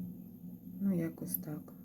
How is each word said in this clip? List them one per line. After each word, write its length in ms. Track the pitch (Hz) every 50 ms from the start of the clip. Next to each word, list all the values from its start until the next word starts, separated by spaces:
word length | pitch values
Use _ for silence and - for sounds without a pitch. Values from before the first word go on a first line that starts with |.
| - - - - - - - - - 175 - - - - 180 180
Ну, 160 | 196 196 190 170
якось 360 | 165 160 160 - - 180 -
так. 380 | - - 156 151 151 - - - - -